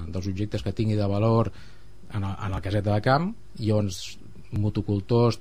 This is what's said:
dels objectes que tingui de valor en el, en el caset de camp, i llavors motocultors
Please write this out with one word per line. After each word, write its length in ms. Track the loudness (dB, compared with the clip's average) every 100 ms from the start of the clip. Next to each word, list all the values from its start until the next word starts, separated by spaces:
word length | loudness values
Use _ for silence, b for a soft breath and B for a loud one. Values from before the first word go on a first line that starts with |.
| -4
dels 220 | -4 -4
objectes 320 | -2 -2 -2
que 80 | -2
tingui 240 | -2 0
de 140 | 2 2
valor 400 | 2 4 4 2 b b b b b -8
en 80 | -4
el, 80 | -4
en 220 | -4 -4
el 80 | -4
caset 220 | 0 0 2
de 120 | 2
camp, 300 | 4 4 2 -4 -10 -2
i 140 | 2
llavors 240 | 2 2 -2 -8 -10 -12 -14 -6
motocultors 840 | -2 0 0 0 0 2 4 4 2